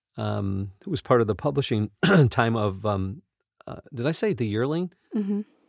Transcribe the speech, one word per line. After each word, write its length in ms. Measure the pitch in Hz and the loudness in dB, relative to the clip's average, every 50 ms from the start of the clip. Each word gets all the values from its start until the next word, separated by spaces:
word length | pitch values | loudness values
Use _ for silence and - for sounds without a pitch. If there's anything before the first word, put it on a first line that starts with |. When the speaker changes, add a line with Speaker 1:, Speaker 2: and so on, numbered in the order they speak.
| _ _ _ | _ _ _
Speaker 1:
um, 560 | - 107 107 104 104 101 98 98 98 98 98 - _ | -6 -4 -4 -2 -2 -2 -2 -4 -4 -6 -8 -10 _
it 80 | - 202 | -10 -6
was 120 | 175 123 | -6 -4
part 200 | - - 131 123 | 2 4 4 4
of 60 | 113 104 | 4 2
the 60 | 104 | -2
publishing 540 | - - 151 143 139 131 - 123 107 107 104 _ _ - | -2 -2 -2 -2 -2 -2 0 0 -2 -2 -2 _ _ 2
<clears throat> 280 | - 202 175 143 113 | 4 6 6 6 6
time 260 | - - 117 117 113 | 4 2 2 2 2
of, 280 | 113 104 104 95 95 104 | 0 0 -2 -2 -4 -2
um, 380 | 107 101 98 95 95 104 165 - _ _ _ _ _ _ _ - | -2 -2 -2 -2 -4 -6 -10 -16 _ _ _ _ _ _ _ -18
uh, 100 | - - - - - - | -16 -16 -16 -16 -12 -8
did 120 | 123 117 | -4 -2
I 40 | 147 | -2
say 220 | 160 - 233 214 175 | -2 0 -2 -2 -2
The 140 | 110 123 | -2 -2
Yearling? 440 | 107 101 110 123 139 156 170 185 175 _ _ _ _ - | -2 -2 -2 -2 -2 -2 -4 -4 -6 _ _ _ _ -6
Speaker 2:
Mm-hmm. 280 | 220 208 196 208 202 214 _ _ _ _ | -4 -4 -2 -4 -4 -6 _ _ _ _